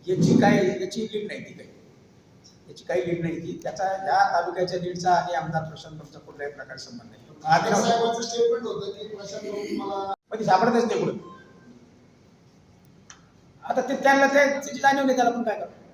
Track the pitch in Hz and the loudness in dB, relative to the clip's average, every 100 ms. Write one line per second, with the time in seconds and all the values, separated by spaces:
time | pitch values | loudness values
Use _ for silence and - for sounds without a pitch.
0 | - 185 165 - - - 185 196 185 226 | -2 2 6 6 6 4 2 -2 -6 -6
1 | 220 214 202 127 - - - - - - | -6 -6 -8 -12 -14 -18 -20 -20 -20 -20
2 | _ - _ - - - - - - 175 | _ -20 _ -20 -20 -20 -20 -20 -4 -2
3 | 175 165 165 147 175 - 165 - 190 190 | 0 -2 -4 -4 -8 -8 -10 -4 -4 -2
4 | - 185 196 170 175 180 175 180 175 170 | 0 4 4 2 -2 -2 -2 -2 -6 -2
5 | 180 170 175 170 156 160 - - 160 156 | 2 2 2 -4 -2 -4 -6 -14 -16 -16
6 | 143 151 - 139 143 147 131 131 127 120 | -18 -20 -20 -10 -10 -10 -16 -16 -16 -18
7 | - - - - 156 165 226 202 233 233 | -18 -20 -20 -10 2 2 4 2 2 2
8 | 233 233 226 233 233 233 220 - 196 208 | 2 -2 -4 0 2 2 -4 -8 -8 -10
9 | 214 202 202 214 202 208 - 208 392 277 | -14 -14 -12 -10 -8 -8 -6 -6 -6 -6
10 | 196 - _ 214 220 240 233 233 226 196 | -6 -8 _ -4 2 4 4 2 0 0
11 | 175 - - - - - - - - - | -2 -6 -14 -20 -20 -20 -20 -20 -20 -20
12 | - _ _ _ _ _ _ _ - - | -20 _ _ _ _ _ _ _ -20 -20
13 | _ - _ _ _ _ - - 247 269 | _ -20 _ _ _ _ -4 -2 -2 2
14 | 269 277 269 277 277 277 - - 269 277 | 4 6 6 6 4 2 -6 2 2 4
15 | 269 254 233 240 233 196 - - - | 2 4 2 2 -4 -4 -8 -14 -20